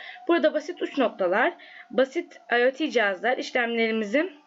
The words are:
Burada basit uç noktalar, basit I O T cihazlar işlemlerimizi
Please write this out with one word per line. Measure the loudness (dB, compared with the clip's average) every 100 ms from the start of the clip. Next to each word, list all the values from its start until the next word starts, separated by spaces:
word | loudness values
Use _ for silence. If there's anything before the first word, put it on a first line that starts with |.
| -18 -8 0
Burada | 2 2
basit | 0 -6 -8
uç | -6 0
noktalar, | -2 0 0 2 0 -2 -14 -20 -4
basit | 0 0 0 -8 -10 -2
I | 2 2
O |
T | 2 0
cihazlar | 2 0 0 -2 -2
işlemlerimizi | -2 -2 0 0 0 0 0 0 0 -6